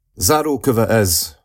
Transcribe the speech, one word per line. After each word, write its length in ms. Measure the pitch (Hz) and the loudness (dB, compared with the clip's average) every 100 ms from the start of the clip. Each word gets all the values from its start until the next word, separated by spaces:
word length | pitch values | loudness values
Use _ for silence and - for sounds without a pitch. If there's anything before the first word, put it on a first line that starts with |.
| _ - | _ -6
Záróköve 720 | - 151 151 135 135 113 101 | 0 0 0 -2 0 0 2
ez 480 | 113 95 - - - | 2 2 -2 -4 -14